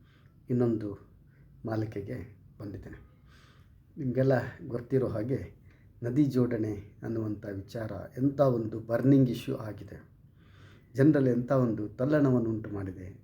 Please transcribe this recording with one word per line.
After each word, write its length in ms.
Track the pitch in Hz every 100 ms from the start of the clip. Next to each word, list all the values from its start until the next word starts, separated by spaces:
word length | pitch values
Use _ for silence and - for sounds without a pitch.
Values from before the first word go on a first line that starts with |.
| - - - - -
ಇನ್ನೊಂದು 500 | 123 120 107 104 98 - - - - - - 113
ಮಾಲಿಕೆಗೆ 720 | 110 110 - 101 127 - - - -
ಬಂದಿದ್ದೇನೆ. 380 | - - - - - _ - - - - - - _ -
ನಿಮಗೆಲ್ಲ 340 | 127 117 135 123 - - 143
ಗೊತ್ತಿರೋ 400 | 120 - 131 117
ಹಾಗೆ 460 | 104 110 135 - - - - - -
ನದಿ 220 | 120 131 139
ಜೋಡಣೆ 680 | 123 120 113 107 101 - -
ಅನ್ನುವಂಥ 420 | 110 113 107 104 104
ವಿಚಾರ 460 | 98 - 117 110 95 - 127
ಎಂಥ 240 | 139 139
ಒಂದು 380 | 135 117 110 113
ಬರ್ನಿಂಗ್ 500 | 110 117 127 139 123
ಇಶ್ಯೂ 260 | - - 127
ಆಗಿದೆ, 480 | 110 - - - - - - - - - - - - 123
ಜನರಲ್ಲಿ 360 | 151 147 127
ಎಂಥ 200 | 120 120
ಒಂದು 380 | 135 117 107 104
ತಲ್ಲಣವನ್ನು 600 | - 135 151 139 123 113
ಉಂಟು 200 | 107 107
ಮಾಡಿದೆ 500 | 101 95 90 92 -